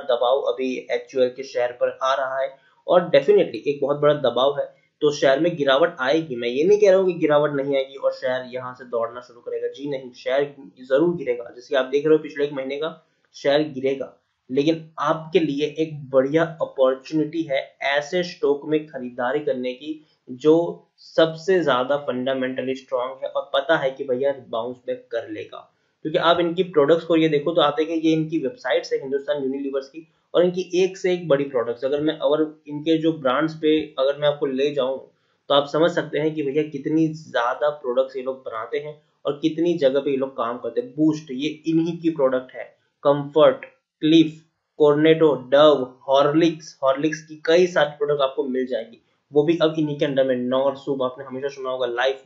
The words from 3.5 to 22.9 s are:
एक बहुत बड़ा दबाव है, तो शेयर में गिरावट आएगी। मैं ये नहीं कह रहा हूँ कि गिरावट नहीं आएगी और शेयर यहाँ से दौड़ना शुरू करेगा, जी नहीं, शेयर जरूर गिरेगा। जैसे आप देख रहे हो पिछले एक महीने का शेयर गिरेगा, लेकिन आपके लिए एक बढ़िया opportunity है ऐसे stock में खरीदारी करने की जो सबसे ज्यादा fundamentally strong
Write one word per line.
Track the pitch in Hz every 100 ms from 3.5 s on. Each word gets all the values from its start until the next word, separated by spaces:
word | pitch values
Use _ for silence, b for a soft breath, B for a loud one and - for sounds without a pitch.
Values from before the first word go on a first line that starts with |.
| 110 143
एक | 139
बहुत | 135 147
बड़ा | 147 147
दबाव | 127 123 139 143
है, | - b b -
तो | 147
शेयर | 143 143 139
में | 170 143
गिरावट | 139 135 170 175
आएगी। | 131 160 160 120
मैं | 120
ये | 127
नहीं | 175 208
कह | 202
रहा | 190
हूँ | 185
कि | 170
गिरावट | 151 147 147
नहीं | 143 139 139
आएगी | 135 135
और | 135
शेयर | - 131 127 123
यहाँ | 127 127
से | 127 123
दौड़ना | 117 113 120
शुरू | - 120
करेगा, | 123 117 120
जी | 131 143
नहीं, | 135 127
शेयर | - 127 135 143 139 - -
जरूर | 127 135 175 165
गिरेगा। | 123 120 117 123
जैसे | - 135
आप | 131
देख | 143 156
रहे | 156
हो |
पिछले | 147 143
एक | 147
महीने | 139 135 143
का | 160 165 _ _ _
शेयर | - 147 147 151
गिरेगा, | 127 131 135 - _ _ _ -
लेकिन | 135 156 160 - -
आपके | 147 156 - 185
लिए | 151 139 147 160
एक | 160 147 131
बढ़िया | 135 139 160 160 -
opportunity | - - 131 131 - 156 151 165
है | 143 135 - - 135
ऐसे | 143 143 180
stock | 175 - 143 143
में | 147 151 156
खरीदारी | 131 123 123 123 147
करने | 147 127 127
की | 127 151 156 b b -
जो | 127 151 165 170 - _ _
सबसे | - - 165 160 190 185
ज्यादा | 147 123 131 143
fundamentally | 135 123 131 135 127 131 127
strong | 131 -